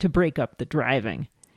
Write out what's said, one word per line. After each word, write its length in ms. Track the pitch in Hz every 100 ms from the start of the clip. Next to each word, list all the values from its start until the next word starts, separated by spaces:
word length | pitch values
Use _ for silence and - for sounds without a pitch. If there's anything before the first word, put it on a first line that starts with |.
to 80 | 180
break 320 | 160 170 147
up 180 | 123 -
the 80 | 170
driving. 600 | 151 120 135 - 76 - _ _